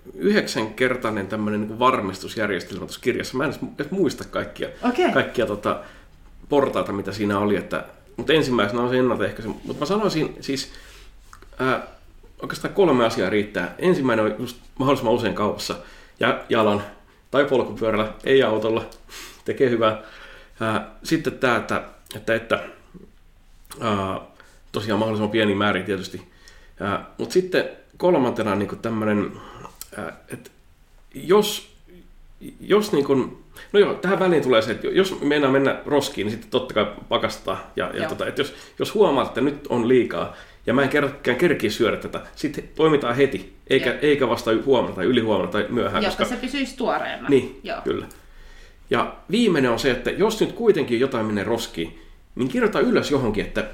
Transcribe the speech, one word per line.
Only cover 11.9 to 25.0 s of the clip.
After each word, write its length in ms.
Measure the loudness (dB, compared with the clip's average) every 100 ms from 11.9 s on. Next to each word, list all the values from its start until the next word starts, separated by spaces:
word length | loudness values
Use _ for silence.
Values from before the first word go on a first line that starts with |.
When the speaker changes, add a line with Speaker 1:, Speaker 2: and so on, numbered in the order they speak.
| -16 -20 -20 -20 -14
Speaker 1:
oikeastaan 320 | -10 -8 -4
kolme 320 | 2 4 6 4
asiaa 240 | 2 0
riittää. 460 | 0 0 -2 -6 -2
Ensimmäinen 460 | 2 2 2 2 2
on 100 | -2
just 180 | -6 -10 -14 -2
mahdollisimman 340 | 0 2 2
usein 200 | 2 0
kaupassa 420 | 0 -2 -2 -6 -8 -12 -20 -20 -2
ja 200 | 0 0 0
jalan 320 | 2 4 2 -2 -14 -20 _ _
tai 140 | 0 2
polkupyörällä, 680 | 2 0 -2 0 0 -2 -4
ei 200 | 2 4
autolla. 420 | 4 2 0 -2 -4 -12 -20 -18 -18 -10 -6
Tekee 240 | 2 2
hyvää. 320 | 4 2 0 -6 -18 -20 -20 -20 -6
Ää, 300 | -2 -2 -4 -12
sitten 300 | -2 -2 -2
tää, 220 | -2 0 0
että, 260 | 0 -4 -6 -14 -16 -8
että, 200 | -2 -2
että, 280 | 0 -2 -2 -14 -20 -20 -20 -20 -20 -20 -20 -20 -20 -6
ää, 380 | -2 0 -2 -4 -10 -20 -20 -20 -10
tosiaan 280 | -6 -2
mahdollisimman 320 | 0